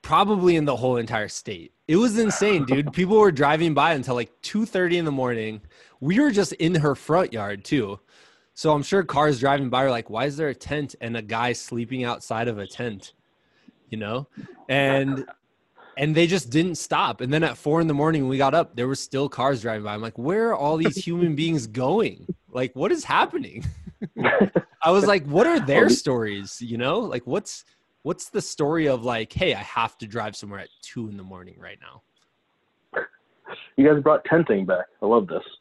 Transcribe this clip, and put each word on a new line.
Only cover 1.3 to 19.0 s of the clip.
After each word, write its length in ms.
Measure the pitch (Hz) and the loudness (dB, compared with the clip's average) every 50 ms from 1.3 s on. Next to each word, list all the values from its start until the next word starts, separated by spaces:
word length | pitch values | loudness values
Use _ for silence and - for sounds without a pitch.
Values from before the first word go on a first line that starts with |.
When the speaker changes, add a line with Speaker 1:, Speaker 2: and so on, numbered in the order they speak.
| - - - - 101 85 80 - _ _ _ - | -8 -12 -10 -12 -12 -12 -14 -20 _ _ _ 2
Speaker 1:
It 80 | 156 | 4
was 200 | 190 240 247 202 | 4 4 4 2
insane, 460 | 226 226 208 - - 196 208 202 165 139 | 2 0 0 0 0 2 2 2 2 2
dude. 280 | 120 135 139 147 143 - | 2 0 0 0 -2 -2
Speaker 2:
<laughs> 0 | |
Speaker 1:
People 240 | 170 185 180 214 214 | -2 0 4 6 6
were 120 | 214 196 | 6 6
driving 420 | 160 127 147 139 151 156 170 165 151 | 6 4 2 2 4 2 2 2 4
by 200 | 139 143 165 165 | 4 4 4 2
until, 220 | 139 117 - 123 | 0 -2 -2 -2
like, 160 | 123 117 - _ _ | -2 -4 -6 _ _
two 240 | - - - 208 226 | -14 -6 -4 -4 -4
thirty 320 | 214 - 190 180 175 175 | -2 0 0 0 2 0
in 60 | 175 165 | 0 0
the 60 | 156 | -2
morning. 500 | 139 135 127 123 120 113 110 110 110 107 - - _ _ - _ _ _ | -2 -2 -2 -2 -2 -4 -4 -6 -8 -12 -16 -20 _ _ -20 _ _ _
We 200 | 127 147 185 240 | -2 0 2 4
were 100 | 294 294 | 4 4
just 220 | 214 202 190 - - | 4 2 0 0 -2
in 220 | - 170 165 180 | -2 0 2 2
her 200 | 160 147 147 135 | 4 2 2 0
front 380 | - - - 151 180 185 - - | 0 -2 0 2 2 2 0 -2
yard, 320 | 110 101 101 104 101 98 | -6 -6 -6 -8 -10 -4
too. 340 | - 156 143 110 98 101 101 _ _ _ _ _ _ _ _ _ _ _ | -2 0 0 0 -2 -6 -12 _ _ _ _ _ _ _ _ _ _ _
So 180 | - - 160 151 | -4 0 2 2
I'm 100 | 147 139 | 2 0
sure 200 | - 190 196 175 | 0 0 0 0
cars 360 | - - 139 151 151 143 113 | 2 0 2 2 2 2 2
driving 280 | 127 135 139 143 139 123 | 2 2 2 2 0 0
by 140 | 120 127 135 | 0 2 2
are 80 | 135 | 2
like, 180 | 123 117 110 - | 0 -2 -4 -6
"Why 160 | 104 110 131 | -4 -4 -4
is 120 | 147 139 | -4 -2
there 100 | 147 160 143 | -4 -4 -4
a 60 | 123 | -4
tent 400 | - - - 143 151 147 127 - _ | -8 -8 -6 -6 -6 -6 -8 -10 _
and 160 | 120 117 117 | -10 -8 -8
a 40 | 117 | -8
guy 300 | 107 104 113 113 120 123 | -6 -4 -4 -2 0 -2
sleeping 540 | 120 - - - 127 117 120 110 131 127 123 | -2 -4 -6 -8 -8 -8 -6 -6 -6 -6 -4
outside 420 | 120 120 - - - 117 110 117 | -4 -4 -6 -6 -6 -4 -4 -2
of 100 | 120 110 | -4 -4
a 80 | 104 98 | -6 -10
tent?" 480 | 95 - - 123 120 107 95 - - _ _ _ _ _ _ _ _ _ _ _ - _ _ _ _ | -12 -10 -8 -8 -8 -8 -10 -16 -20 _ _ _ _ _ _ _ _ _ _ _ -20 _ _ _ _
You 80 | - | -12
know? 300 | 110 104 104 113 127 147 _ _ - - - - - - | -10 -8 -6 -6 -8 -8 _ _ -20 -20 -20 -20 -20 -6
And, 580 | - 135 139 139 135 135 135 135 139 139 131 131 - - _ _ _ _ _ _ _ _ _ - - _ | -2 0 2 2 2 2 2 0 -2 -4 -6 -8 -12 -18 _ _ _ _ _ _ _ _ _ -20 -18 _
and 180 | - 143 151 156 | -4 -2 0 4
they 140 | 160 175 | 4 4
just 220 | 165 185 185 123 117 | 4 2 -2 -2 0
didn't 260 | 117 156 170 185 165 | 0 0 2 0 -2
stop. 460 | - - - - 165 196 143 110 - | -6 -6 -2 0 0 0 0 -2 -4
And 100 | 123 127 | -4 -2
then 100 | 143 160 | 0 0
at 140 | 165 143 117 | 0 0 -2
four 220 | - - 147 151 165 | -4 -2 0 2 2
in 80 | 165 | 2
the 60 | 160 147 | 2 0
morning, 300 | 139 147 160 160 151 135 | 2 2 2 2 0 0
when 60 | 131 | -2
we 80 | 135 | 0
got 160 | 135 139 135 139 | 2 2 4 4
up, 220 | 170 165 - - | 2 0 0 -4
there 100 | 120 120 | -4 -4
were 100 | 131 139 | -4 -4
still 340 | - | -6